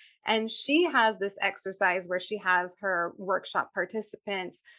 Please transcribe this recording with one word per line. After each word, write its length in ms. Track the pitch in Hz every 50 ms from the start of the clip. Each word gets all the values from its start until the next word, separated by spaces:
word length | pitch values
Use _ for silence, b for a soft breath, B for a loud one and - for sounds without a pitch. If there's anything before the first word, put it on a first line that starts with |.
| B B B B B
And 240 | - 220 220 220 226
she 340 | - - - - 285 311 349
has 320 | 330 294 254 226 220 220 185
this 180 | 196 202 - -
exercise 680 | 196 196 185 - - 190 190 - 196 185 180 185 180 175
where 120 | 180 185
she 180 | 185 - 214 202
has 400 | 190 185 180 180 180 185 185 -
her 320 | 202 196 185 170 170 170 - -
workshop 540 | 190 185 190 185 - - - 185 - - -
participants, 880 | 190 175 175 - 220 208 - - - _ 208 202 190 180 175 - - - b b